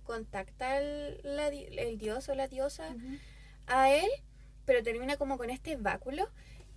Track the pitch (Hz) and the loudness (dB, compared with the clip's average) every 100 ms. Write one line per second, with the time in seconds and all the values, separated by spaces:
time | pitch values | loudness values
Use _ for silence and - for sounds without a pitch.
0 | - 233 220 196 190 - 254 277 294 294 | -6 -8 -6 -8 -8 -6 -2 0 0 -2
1 | 294 - 285 285 294 285 - - 233 226 | -6 -8 -6 -2 0 -2 -8 -4 -4 -2
2 | 214 233 277 269 269 262 277 - 320 240 | -4 -4 -2 -2 -2 0 -2 -2 -8 -8
3 | 254 277 - - - - - 254 269 294 | -8 -10 -12 -18 -20 -12 2 6 8 8
4 | 392 554 - - - - - 247 233 233 | 6 0 -6 -20 -20 -6 4 4 4 0
5 | 262 285 277 262 233 262 - 285 202 180 | 0 0 0 -2 -2 -4 -4 -2 0 -2
6 | 247 294 403 - - - - | -2 -2 -2 -4 -18 -18 -18